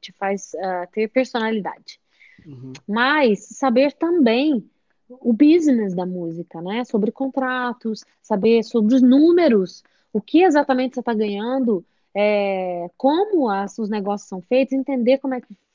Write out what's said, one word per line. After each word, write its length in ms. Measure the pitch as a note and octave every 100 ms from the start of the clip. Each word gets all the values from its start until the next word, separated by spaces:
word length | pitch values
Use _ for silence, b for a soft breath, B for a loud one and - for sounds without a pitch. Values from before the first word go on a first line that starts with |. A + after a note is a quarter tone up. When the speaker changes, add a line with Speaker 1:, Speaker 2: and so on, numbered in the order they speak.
Speaker 1:
te 100 | -
faz, 420 | _ G3 G3 - D#3
ah, 320 | F#3+ F3+ F3
ter 160 | G#3+ G#3+
personalidade. 920 | B3+ B3+ A#3 A3 A3 F3+ - - - _ B B B D#3+
Speaker 2:
Uhum. 280 | C3 C3 C3 -
Speaker 1:
Mas 580 | G#3+ B3+ D4+ C4 G3 - -
saber 380 | C4+ A#3 C#4
também 720 | - E4 F4 A#3 A#3 D4+ B3+ - _ _ _ _
o 240 | B3 A#3
business 640 | A3 D4 E4+ D4+ A#3+ G3+
da 120 | F3+ F3+
música, 540 | F3+ E3 E3 - E3
né? 240 | F3 A3
Sobre 280 | A#3+ A3 G#3+
contratos, 920 | - C4+ C4+ B3+ B3+ B3 A#3 A3+ G#3+ - _
saber 420 | _ G#3+ A3 A#3
sobre 320 | A3 A#3 G#3+ C4
os 60 |
números, 840 | B3 C4+ D#4+ F4 D#4+ G#3+ F3+ - _ _ _
o 80 | G#3+
que 240 | - D#4
exatamente 520 | F4+ D4 C#4+ B3+ B3+ B3+
você 80 |
tá 100 | A#3+
ganhando, 720 | A3 G#3+ G3+ A3+ C4+ A#3+ F#3+ - _ _
é, 760 | G3 G#3 G#3 G3 F#3+ F#3 F3 F3 -
como 500 | C4 D#4+ G#4+ F#4 B3
as, 280 | G3 G3 -
os 100 | G#3
negócios 380 | G#3+ G3 G3+ -
são 140 | F#3+
feitos, 320 | - B3 C4+
entender 460 | C4+ C4 C4+ A#3 C4+
como 160 | C4+ B3+
é 60 |
que 60 | - G3+ _